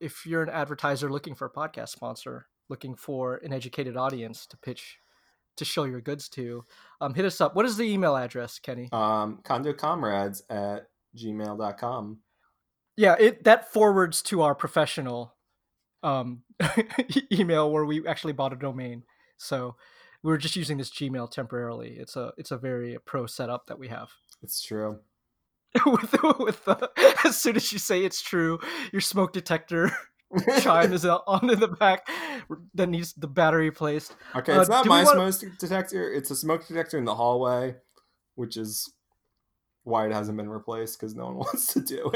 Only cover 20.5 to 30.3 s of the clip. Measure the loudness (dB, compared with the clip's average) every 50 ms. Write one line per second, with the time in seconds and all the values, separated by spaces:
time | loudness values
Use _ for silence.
20.5 | -4 -4 -4 -4 -4 -6 -6 -8 -8 -8 -6 -6 -6 -6 -8 -8 -8 -10 -8 -6
21.5 | -6 -6 -6 -6 -8 -10 -12 -14 -14 -16 -16 -12 -10 -10 -10 -10 -12 -14 -12 -12
22.5 | -10 -8 -6 -6 -4 -4 -6 -8 -10 -12 -12 -8 -6 -6 -6 -6 -8 -8 -6 -6
23.5 | -6 -8 -8 -12 -16 -16 -14 -14 -12 -12 -14 -16 -20 _ _ _ -20 _ -14 -10
24.5 | -10 -8 -8 -6 -6 -6 -4 -6 -8 -10 -16 _ _ _ _ _ _ _ _ _
25.5 | _ _ _ _ 0 2 4 4 4 2 2 0 0 2 2 2 2 2 0 -2
26.5 | -2 -2 0 0 0 0 -2 -4 2 6 8 8 8 8 4 2 2 4 2 2
27.5 | 2 2 0 0 -4 -4 -2 0 0 0 0 -2 -2 -6 -6 -2 0 0 2 0
28.5 | 0 -2 -6 -8 -8 -8 -8 -4 -2 -2 -2 0 0 0 0 0 0 -6 -2 -2
29.5 | -2 -2 -2 -4 0 0 0 0 0 -2 -8 -14 _ _ _ _